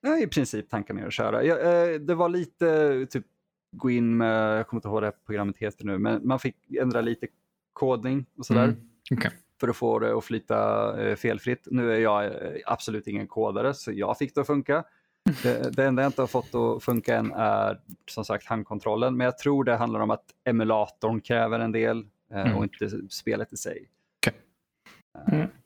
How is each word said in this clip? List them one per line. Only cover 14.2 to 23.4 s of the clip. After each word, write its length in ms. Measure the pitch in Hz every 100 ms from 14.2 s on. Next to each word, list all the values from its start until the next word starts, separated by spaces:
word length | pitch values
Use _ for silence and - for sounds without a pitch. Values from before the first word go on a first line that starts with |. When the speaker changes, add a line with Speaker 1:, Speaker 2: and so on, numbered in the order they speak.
| 143 -
Speaker 1:
det 60 |
att 60 | 139
funka. 360 | 147 - 147 160 _ _ _ -
Speaker 2:
<laughs> 180 | 139
Speaker 1:
Det, 320 | 123 120 123 113
det 100 | 135
enda 160 | 127
jag 80 | 139
inte 120 | 135
har 60 | 127
fått 280 | 127 120 120
att 280 | 117 117
funka 320 | - 120 113 113
än 160 | 110
är, 480 | - 110 104 104 - _ - -
som 160 | - 107
sagt, 200 | 104 -
handkontrollen. 720 | 113 104 107 - 104 127 127
Men 80 | 123
jag 120 | 123
tror 260 | 143 139
det 120 | 127 117
handlar 240 | 117 110
om 120 | 107
att 120 | 107 _ _ -
emulatorn 760 | 117 110 110 104 - 110 113
kräver 380 | - 117 113 117
en 120 | 113
del, 340 | 110 113 113 104 _ _
eh, 80 | 104
Speaker 2:
Mm. 160 | 98 107
Speaker 1:
och 60 |
inte 260 | 107 - 104 95 95
spelet 440 | - - 110